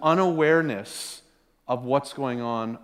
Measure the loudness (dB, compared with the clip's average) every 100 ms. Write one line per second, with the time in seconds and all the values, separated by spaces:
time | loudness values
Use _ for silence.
0 | 2 4 4 4 4 4 2 -4 -8 -12
1 | -14 -14 _ _ _ _ -6 -4 0 0
2 | 0 -6 -4 -4 -4 -4 -4 -6